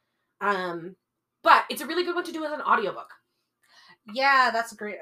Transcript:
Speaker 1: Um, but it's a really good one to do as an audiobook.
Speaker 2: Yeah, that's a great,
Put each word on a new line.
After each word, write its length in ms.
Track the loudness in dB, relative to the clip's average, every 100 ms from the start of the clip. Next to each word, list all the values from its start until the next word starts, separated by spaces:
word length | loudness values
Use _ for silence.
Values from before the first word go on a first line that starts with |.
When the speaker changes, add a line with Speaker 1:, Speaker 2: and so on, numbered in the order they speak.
| _ _ _ _
Speaker 1:
Um, 560 | -2 -2 -4 -8 -12 -16 _ _ _ _
but 220 | 6 6 4
it's 100 | -8
a 60 | -4
really 160 | -2
good 120 | -2 -4
one 80 |
to 80 | -6
do 120 | -8
as 60 | -8
an 80 | -6
audiobook. 500 | 0 0 0 -6 -16 -20 _ _ _ _ _ _ _ _ -12
Speaker 2:
Yeah, 380 | 0 4 4 4
that's 220 | 0 -4
a 40 | -8
great, 220 | -12 -8